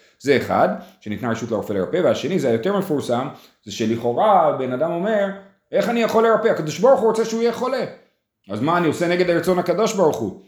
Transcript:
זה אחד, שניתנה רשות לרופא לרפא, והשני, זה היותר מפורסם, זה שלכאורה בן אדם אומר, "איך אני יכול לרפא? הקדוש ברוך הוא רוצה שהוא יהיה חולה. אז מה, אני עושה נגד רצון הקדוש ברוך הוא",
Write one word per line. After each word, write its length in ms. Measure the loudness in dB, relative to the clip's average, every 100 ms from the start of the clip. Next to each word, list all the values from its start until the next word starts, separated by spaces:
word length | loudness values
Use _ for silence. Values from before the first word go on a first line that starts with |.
| _ _
זה 160 | 2 2
אחד, 320 | 2 2 2 0 -12 _
שניתנה 300 | -10 -6 -4
רשות 200 | -4 -4
לרופא 220 | -4 -4
לרפא, 280 | -4 -2 0
והשני, 340 | 0 0 -2 -2
זה 100 | 0
היותר 300 | 0 0 -2
מפורסם, 500 | -2 -4 -2 -4 -4 -10 -20 _
זה 80 | -14
שלכאורה 840 | -4 -2 -2 -2 0 4 4 4 0
בן 140 | -4
אדם 180 | -2 -2
אומר, 360 | -2 -2 -2 -2 -6 -16 _ -4
"איך 160 | -2 0
אני 140 | 0
יכול 260 | 0 2 4
לרפא? 200 | 4 2
הקדוש 300 | 0 -2 2
ברוך 220 | 4 4
הוא 80 | 4
רוצה 160 | 0
שהוא 180 | -2 0
יהיה 100 | -2
חולה. 320 | -2 -4 -4 -6 -10 _ _ _ _ -10
אז 100 | -4
מה, 180 | 0 2
אני 80 | 0
עושה 220 | 0 0
נגד 220 | 0 2
רצון 280 | 2 2 0
הקדוש 360 | 0 0 0
ברוך 220 | 2 2 2
הוא", 240 | -6 -8